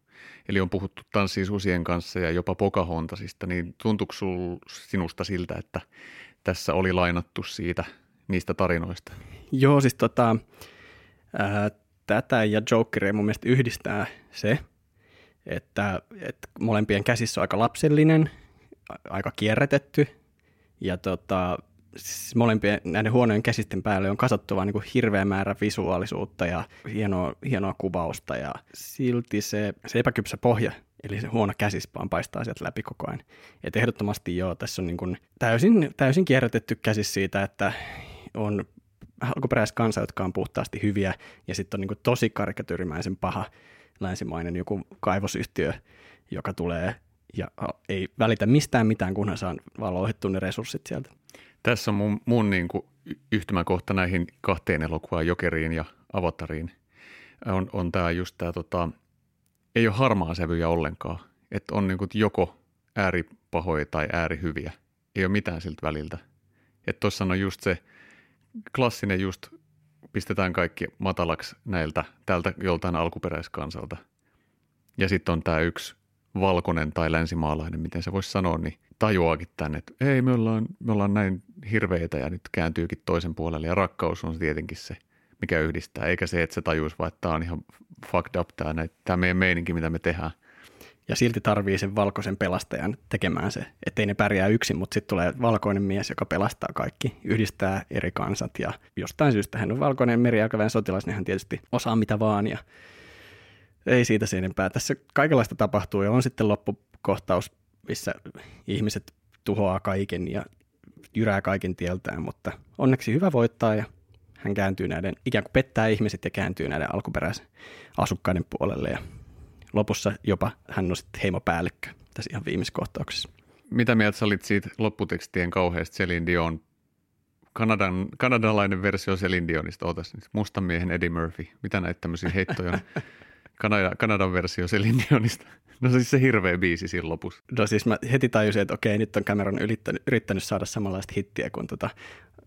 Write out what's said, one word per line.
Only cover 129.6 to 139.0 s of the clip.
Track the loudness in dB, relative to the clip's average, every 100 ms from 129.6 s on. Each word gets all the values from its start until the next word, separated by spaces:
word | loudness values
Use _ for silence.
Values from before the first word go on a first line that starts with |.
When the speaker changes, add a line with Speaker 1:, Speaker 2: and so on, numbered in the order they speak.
| -2 -6 -4
Speaker 1:
Ootas | -4 -8
nyt, | -14 -8
mustan | -4 -2 -2
miehen | 0 0 0
Eddie | 0 0
Murphy. | 0 -4 -6 -14 _
Mitä | -4 -2
näitä | -2 -4
tämmöisiä | -6 -4 -2
heittoja | 0 0 -2 -2
on? | -4 -6
Speaker 2:
<laughs> | -10 -10 -18 -20 -20 -20 _
Speaker 1:
Kanada-, | 0 2 2 2
Kanadan | 0 2 2
versio | 2 0 -2 0
Celine | 2 4 2 4
Dionista. | 4 4 -2 -12 -20 _ 0
No | 4
siis | 4 4
se | 4
hirveä | 6 4 4 2
biisi | 2 2 -2
siinä | -4 -4
lopussa. | -6 -6 -12 -6 0
Speaker 2:
No | 2
siis | 2 2
mä | 0 2
heti | 2 4
tajusin, | 4 4 2
että | 0
okei, | 0 0
nyt | 2